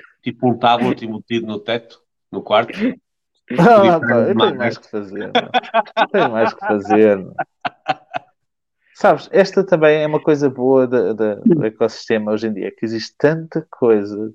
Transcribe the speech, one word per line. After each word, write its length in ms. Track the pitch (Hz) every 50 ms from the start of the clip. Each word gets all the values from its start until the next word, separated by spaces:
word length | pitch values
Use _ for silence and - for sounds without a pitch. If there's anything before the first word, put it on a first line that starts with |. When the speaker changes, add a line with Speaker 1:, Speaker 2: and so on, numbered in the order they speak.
| - _ _ _
Speaker 1:
tipo 260 | - 123 117 - 131 123
um 100 | 113 -
tablet 460 | 127 120 117 113 120 127 113 - 117
embutido 420 | 113 110 104 - - 117 113 113
no 120 | 110 107 104
teto, 420 | - 113 113 120 - - - _ _ _ _ _ _ -
no 120 | - 190
quarto. 360 | - - 208 214 - - - 190
Speaker 2:
<laughs> 220 | 214 262 - - _ _ _ _ _ _ _ _ _ - 123 127
Ah, 400 | 170 233 233 208 196 185 170 160
Speaker 1:
Diferente 80 | 131
Speaker 2:
pá, 80 | 120 120
eu 0 | 117
tenho 40 | 117 165
Speaker 1:
demais. 280 | 202 220 226 190 143
Speaker 2:
mais 220 | 127 120 117 117 -
que 100 | _ _
fazer, 300 | - 104 101 95 98 101
meu. 140 | 104 - - 233 214 - - 247 - - - 226 - - -
Eu 120 | 226 233 -
tenho 180 | - 196 170 131
mais 240 | 117 226 - - -
que 60 | -
fazer, 580 | - 104 107 104 101 101 107 107 110 107 101 95
meu. 160 | 90 87 - - - _ _ _ - - _ _ - 160 - - _ _ - - _ _ _ _ _ _ _ _ _ _ _ _ _ _ _
Sabes, 340 | - - 202 160 139 - -
esta 340 | - 190 190 190 - 196 190
também 360 | - 180 160 156 151 151 156
é 40 | 151
uma 160 | 151 151 151
coisa 260 | - 160 151 143 147 139
boa 380 | 117 123 123 131 135 131 131
da, 260 | 120 127 120 95 92
da, 220 | 110 107 110 107 101
do 320 | - - - 170 151 110
ecossistema 640 | 110 - - 117 110 - - - - 117 110 107 107
hoje 160 | 110 104 113
em 60 | 110
dia, 180 | 107 95 95 98
que 140 | - - -
existe 280 | 110 113 113 110 - _ -
tanta 480 | - 143 160 165 160 160 - 165 156 -
coisa 640 | - - 127 117 110 104 101 104 104 101 110 110